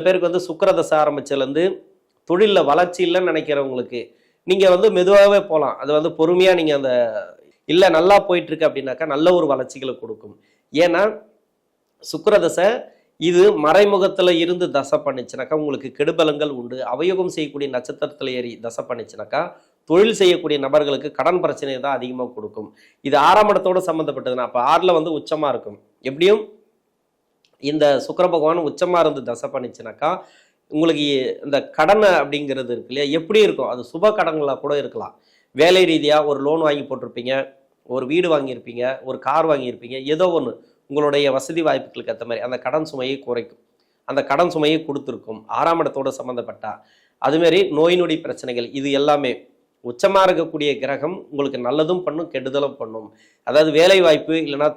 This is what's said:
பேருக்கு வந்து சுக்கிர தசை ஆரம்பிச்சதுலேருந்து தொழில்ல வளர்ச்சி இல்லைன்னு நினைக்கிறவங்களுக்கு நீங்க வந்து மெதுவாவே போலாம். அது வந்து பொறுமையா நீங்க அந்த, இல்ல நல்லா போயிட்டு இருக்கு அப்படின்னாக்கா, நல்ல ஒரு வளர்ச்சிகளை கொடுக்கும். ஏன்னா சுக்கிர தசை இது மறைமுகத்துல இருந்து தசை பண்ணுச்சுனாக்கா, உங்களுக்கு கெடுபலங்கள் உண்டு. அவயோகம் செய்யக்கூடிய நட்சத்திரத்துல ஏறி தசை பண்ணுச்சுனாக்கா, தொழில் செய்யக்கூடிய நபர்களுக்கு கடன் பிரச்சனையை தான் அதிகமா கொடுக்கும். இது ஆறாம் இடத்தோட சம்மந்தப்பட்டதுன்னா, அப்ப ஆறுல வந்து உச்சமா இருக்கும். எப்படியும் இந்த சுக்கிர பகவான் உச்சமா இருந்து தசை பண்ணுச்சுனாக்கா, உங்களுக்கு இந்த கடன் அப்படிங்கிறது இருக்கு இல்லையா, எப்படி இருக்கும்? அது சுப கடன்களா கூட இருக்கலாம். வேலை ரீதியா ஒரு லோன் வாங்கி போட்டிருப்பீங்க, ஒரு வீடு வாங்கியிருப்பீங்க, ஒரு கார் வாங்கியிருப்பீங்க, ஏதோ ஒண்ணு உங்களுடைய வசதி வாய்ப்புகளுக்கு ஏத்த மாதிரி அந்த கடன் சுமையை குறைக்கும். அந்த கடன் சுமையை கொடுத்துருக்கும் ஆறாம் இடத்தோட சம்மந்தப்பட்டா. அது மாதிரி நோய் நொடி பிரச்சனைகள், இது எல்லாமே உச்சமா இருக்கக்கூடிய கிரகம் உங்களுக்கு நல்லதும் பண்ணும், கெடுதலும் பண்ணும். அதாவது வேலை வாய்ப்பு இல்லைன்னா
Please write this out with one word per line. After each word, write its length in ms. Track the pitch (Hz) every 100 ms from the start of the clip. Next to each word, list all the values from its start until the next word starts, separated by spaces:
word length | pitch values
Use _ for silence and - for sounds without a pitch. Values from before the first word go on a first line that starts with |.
பேருக்கு 240 | 165 185 175
வந்து 160 | 175 180
சுக்கிர 240 | 160 190 165
தசை 160 | 156 156
ஆரம்பிச்சதுலேருந்து 600 | 151 143 135 135 135 147 185 180 - _ _ _ -
தொழில்ல 300 | 180 214 190 143
வளர்ச்சி 300 | 151 180 175 175
இல்லைன்னு 240 | 175 180
நினைக்கிறவங்களுக்கு 680 | 160 156 143 135 127 120 123 - _ _ _ -
நீங்க 180 | 190 190
வந்து 140 | 180 214 180
மெதுவாவே 420 | 180 202 202 202 202
போலாம். 240 | 156 135 104
அது 100 | 135 151
வந்து 120 | 160 160
பொறுமையா 340 | 160 180 185 180
நீங்க 140 | 156 143
அந்த, 120 | 135 123 117 107 87 - _ _ -
இல்ல 140 | 165 196
நல்லா 200 | 160 180 202 196
போயிட்டு 240 | 175 165
இருக்கு 160 | 160 156
அப்படின்னாக்கா, 380 | 131 135 127 156
நல்ல 140 | 139 170 180
ஒரு 100 | 156
வளர்ச்சிகளை 400 | 131 127 143 131 123
கொடுக்கும். 340 | 113 107 104 101 _ _ _
ஏன்னா 280 | 139 170 170 214 208 - _ _ _ _ _ _ _
சுக்கிர 320 | - 156 214 208 165
தசை 200 | 165 190 247 - _ _ - 160
இது 160 | 175 202 156
மறைமுகத்துல 640 | 151 185 202 202 190 190 180 170
இருந்து 220 | 170 180 175
தசை 220 | 139 135 147
பண்ணுச்சுனாக்கா, 500 | 143 131 120 131 127 156
உங்களுக்கு 300 | 147 131 131 123
கெடுபலங்கள் 540 | 147 156 156 147 151 131
உண்டு. 180 | 120 127 113
அவயோகம் 380 | 131 175 190 180
செய்யக்கூடிய 320 | - 147 143 143
நட்சத்திரத்துல 560 | 123 - 135 143 - 135 127
ஏறி 120 | 120 101
தசை 180 | 113 - 123
பண்ணுச்சுனாக்கா, 520 | 120 104 107 104 139 175 - _ _ -
தொழில் 280 | 165 220 190
செய்யக்கூடிய 360 | 185 170 156 147
நபர்களுக்கு 440 | 135 147 143 135 147 -
கடன் 220 | 143 180
பிரச்சனையை 360 | 160 139 139 131
தான் 120 | 139 135
அதிகமா 280 | 123 127 123 110
கொடுக்கும். 320 | 107 - 104 _ _ _
இது 100 | 139 139 151
ஆறாம் 240 | 196 208
இடத்தோட 280 | 185 185 180 180
சம்மந்தப்பட்டதுன்னா, 580 | 160 151 131 123 123 120
அப்ப 120 | 123 123
ஆறுல 220 | 170 180 165
வந்து 160 | 165 151
உச்சமா 300 | - 156 147
இருக்கும். 240 | 120 107 101 _ _ 127
எப்படியும் 340 | 139 180 214 - - _ _ _ _ _ _ _ _ _ _
இந்த 220 | 139 147 147 135 123
சுக்கிர 180 | 170 180
பகவான் 320 | 165 151 170 147
உச்சமா 280 | - 180 175
இருந்து 180 | 156 143 120
தசை 180 | 117 139
பண்ணுச்சுனாக்கா, 560 | 135 123 - 113 104 151 185 - _ _ _ _
உங்களுக்கு 360 | 151 165 - 147 139 123 -
இந்த 120 | 139 139 - -
கடன் 260 | 160 214 208 170
அப்படிங்கிறது 500 | 139 147 143 135 120
இருக்கு 180 | 113 -
இல்லையா, 160 | 131 143 160
எப்படி 200 | 165 214 208
இருக்கும்? 240 | 135 120
அது 80 | 123 120
சுப 180 | 165 208 202
கடன்களா 340 | 165 156 143 131
கூட 100 | 143 147
இருக்கலாம். 300 | 123 117 95 - _ _ _
வேலை 260 | 123 165 185 175
ரீதியா 260 | 156 147 151 147
ஒரு 100 | 147
லோன் 180 | 139 160 156
வாங்கி 160 | 147 131
போட்டிருப்பீங்க, 460 | 131 117 123 120 135 135 _ _ _ -
ஒரு 100 | 127 127
வீடு 160 | 165 175
வாங்கியிருப்பீங்க, 500 | 151 135 120 120 120 123 131 131
ஒரு 80 | 127 131
கார் 200 | 151 160
வாங்கியிருப்பீங்க, 460 | 143 123 117 120 135 135
ஏதோ 140 | 156 180 165
ஒண்ணு 160 | 113 - _ _ -
உங்களுடைய 380 | 143 147 143 143
வசதி 260 | 131 131 165 156
வாய்ப்புகளுக்கு 440 | 135 - 123 117
ஏத்த 120 | 110 117
மாதிரி 140 | 113
அந்த 120 | 123 123
கடன் 220 | 131 151 156
சுமையை 260 | 139 127 135 123
குறைக்கும். 340 | 120 113 _ _ _ _ _ -
அந்த 120 | 135 135
கடன் 200 | 139 175
சுமையை 240 | 160 151 160 160
கொடுத்துருக்கும் 520 | 139 135 113 - 110 - 117
ஆறாம் 200 | 156 165
இடத்தோட 280 | 143 139 135 127
சம்மந்தப்பட்டா. 540 | 127 123 110 104 110 98 _ _ _ _
அது 160 | 131 160
மாதிரி 180 | 170 175 190 151
நோய் 180 | 170 180
நொடி 160 | 175 156
பிரச்சனைகள், 420 | - - 131 120 120 139
இது 100 | 139 139
எல்லாமே 320 | 147 147 131 113 - _ _ _
உச்சமா 360 | 120 120 190 196 190
இருக்கக்கூடிய 420 | 165 165 160 147 139
கிரகம் 340 | 131 139 151 190 -
உங்களுக்கு 280 | 143 139 131 123
நல்லதும் 360 | 147 156 180
பண்ணும், 240 | 180 151 160
கெடுதலும் 440 | 131 131 139 139 120
பண்ணும். 260 | 113 113 107 _ _ _ -
அதாவது 240 | 135 160 151
வேலை 180 | 175 190
வாய்ப்பு 300 | 170 151 151 160
இல்லைன்னா 240 | 147 143 151